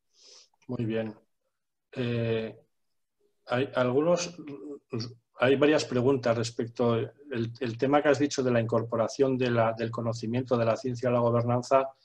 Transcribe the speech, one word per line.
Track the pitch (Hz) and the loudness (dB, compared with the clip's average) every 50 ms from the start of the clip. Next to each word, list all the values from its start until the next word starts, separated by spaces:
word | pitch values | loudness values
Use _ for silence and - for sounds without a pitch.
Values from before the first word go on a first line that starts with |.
| _ _ _ _ - - - - - _ _ _ _ | _ _ _ _ -20 -20 -20 -20 -20 _ _ _ _
Muy | - 123 120 117 | -10 -6 -4 -4
bien. | 110 110 113 110 110 104 - _ _ _ _ _ _ _ _ _ _ _ _ _ _ - | -2 -2 -4 -4 -6 -10 -14 _ _ _ _ _ _ _ _ _ _ _ _ _ _ -8
Eh, | - 123 120 120 117 117 113 113 113 110 107 104 - _ _ _ _ _ _ _ _ _ _ _ _ _ _ _ _ _ | -6 -4 -2 -2 -2 0 0 -2 -2 -4 -6 -10 -16 _ _ _ _ _ _ _ _ _ _ _ _ _ _ _ _ _
hay | - 123 123 139 135 - | -4 -2 -2 -2 -2 0
algunos, | 131 127 123 123 139 156 170 175 165 170 - - - 147 147 139 135 139 147 143 - _ _ - 113 117 - - _ _ _ _ - | 0 0 2 2 2 2 2 2 0 0 -6 -10 -14 -14 -14 -14 -14 -14 -14 -16 -16 _ _ -8 -8 -8 -10 -14 _ _ _ _ 0
hay | 123 127 139 | 2 4 4
varias | 131 147 147 156 143 - | 4 4 4 4 2 0
preguntas | - 127 123 120 135 139 131 120 120 117 | 0 -2 0 2 2 2 2 2 0 0
respecto | 117 113 - - - 120 113 - - 123 120 117 | 0 -2 -4 -4 -6 -6 -6 -2 0 0 2 2
el, | 113 113 - - _ - - 131 113 117 117 117 - | 0 -2 -6 -10 _ -14 -8 -6 -4 -4 -6 -6 -6
el | 135 117 110 | -6 -6 -2
tema | 117 139 135 143 147 143 | -2 0 2 4 4 4
que | 151 | 4
has | 139 127 | 4 4
dicho | 147 143 - - 127 | 2 -2 0 -2 0
de | 127 | 2
la | 120 117 | 2 2
incorporación | 113 113 - 113 110 117 - 113 110 107 - - 135 135 131 | 0 2 0 -2 -2 -2 -2 -2 -2 -2 0 0 0 0 2
de | 123 127 123 | 0 0 2
la, | 120 117 113 113 113 | 2 2 2 2 0
del | - 113 113 | -2 -6 -4
conocimiento | 113 - 117 117 113 117 117 110 117 127 131 120 131 | -4 -4 -4 -4 -6 -4 -6 -4 -2 -4 0 0 0
de | 117 113 | 2 2
la | 113 110 | 0 0
ciencia | - - 131 123 120 - 123 | 0 -2 -6 -6 -2 -2 0
a | 123 | 2
la | 120 | 2
gobernanza | 120 117 120 120 117 120 120 123 123 - 135 135 135 - - _ _ | 2 2 2 2 2 2 0 0 2 4 4 4 4 2 -6 _ _